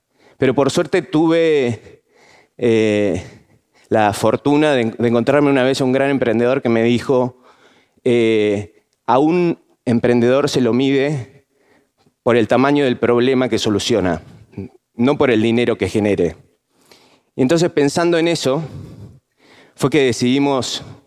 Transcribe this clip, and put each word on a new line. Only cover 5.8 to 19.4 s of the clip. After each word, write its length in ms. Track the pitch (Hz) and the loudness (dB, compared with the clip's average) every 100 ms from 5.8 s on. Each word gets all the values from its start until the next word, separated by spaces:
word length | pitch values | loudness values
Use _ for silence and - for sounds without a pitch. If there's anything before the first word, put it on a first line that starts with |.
un 80 | 131 | 0
gran 180 | 131 139 | 0 0
emprendedor 540 | 139 123 113 120 135 | 0 0 0 0 0
que 60 | 123 | 0
me 120 | 117 | 0
dijo, 600 | 117 120 - 127 123 - - _ _ _ _ _ | 0 0 0 0 -2 -6 -20 _ _ _ _ _
eh, 800 | 127 120 113 110 107 101 101 _ _ _ - | -2 0 2 0 0 -2 -6 _ _ _ 0
"A 140 | 123 | 2
un 400 | 151 180 175 - _ _ - | 2 2 0 -4 _ _ -4
emprendedor 640 | 123 120 120 120 131 143 | 0 2 2 2 2 0
se 100 | 143 | 0
lo 140 | 117 | 0
mide 720 | 120 135 139 139 147 110 - _ _ _ _ _ _ _ _ | 0 0 0 -2 -4 -8 -18 _ _ _ _ _ _ _ _
por 120 | - 120 | 0 2
el 120 | 110 | 2
tamaño 360 | 120 139 147 | 2 2 2
del 140 | 135 117 | 0 0
problema 500 | 113 120 123 127 127 | 0 2 2 0 0
que 120 | 110 | -2
soluciona, 640 | 113 101 - 113 90 85 - - - - 95 - _ - | -2 -2 0 0 0 -4 -8 -20 -20 -16 -16 -20 _ -2
no 220 | 123 147 | 0 2
por 100 | 139 | 2
el 140 | 110 | 2
dinero 340 | 113 117 117 107 | 2 0 0 -2
que 100 | 98 | -2
genere". 480 | 113 104 95 85 - _ _ _ _ _ - _ _ _ - | -2 0 0 -2 -4 _ _ _ _ _ -20 _ _ _ -4
Y 80 | |
entonces 260 | 127 165 170 | 0 0 0
pensando 480 | - 143 180 170 170 | 0 -2 0 0 0
en 100 | 165 | 0
eso, 360 | 160 131 139 156 - - - - - _ _ | -2 -2 -4 -6 -14 -18 -20 -20 -20 _ _